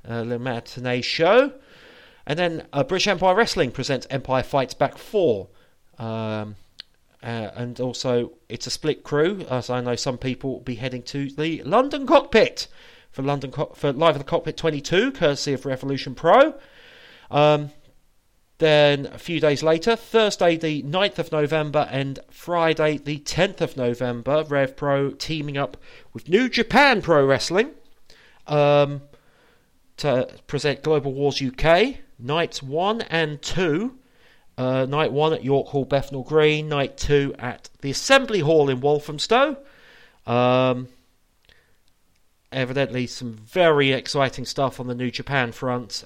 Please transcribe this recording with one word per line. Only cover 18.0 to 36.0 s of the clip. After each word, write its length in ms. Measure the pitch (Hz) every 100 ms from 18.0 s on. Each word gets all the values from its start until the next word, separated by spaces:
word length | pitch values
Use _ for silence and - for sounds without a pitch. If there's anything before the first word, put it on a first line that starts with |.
| _ _ _ _ _ -
then 480 | 160 151 147 143 139
a 100 | -
few 220 | - 165
days 240 | 151 143
later, 320 | 156 165 190 226
Thursday 600 | - 226 214 - 180 165
the 260 | 165 151
ninth 360 | 143 180 196 185
of 120 | 165
November 560 | 156 147 160 151 151 139
and 280 | 131 139 135 -
Friday 680 | - - 175 165 156 156 147
the 200 | 143 147
tenth 420 | - - 196 185
of 140 | 156 139
November, 680 | 123 120 127 120 117 151 156
Rev 280 | 143 135 135
Pro 360 | 143 139 139
teaming 460 | - - 156 147 139
up 200 | 139 - - - -
with 160 | 113 -
New 180 | 190 254
Japan 540 | 240 226 226 285 220
Pro 240 | 147 156 135
Wrestling, 460 | 131 - 175 277 - - - - - _ _ -
um, 540 | 147 143 147 143 143 139 - _ _ _ _ _ _ _ -
to 320 | 147 127 - - -
present 360 | 143 147 139
Global 300 | 156 156 139
Wars 280 | 135 143 127
U 100 | 135
K, 480 | - 156 170 254 262 - -
nights 460 | 120 156 165 -
one 380 | 131 151 190 226
and 400 | - 165 156 147
two. 540 | - - 180 151 240 - _ _ _ _ _ -
Uh, 280 | 127 131 131
night 280 | 143 147
one 180 | 143 156
at 100 | 160
York 260 | 127 139 -
Hall, 180 | 143 127
Bethnal 380 | 139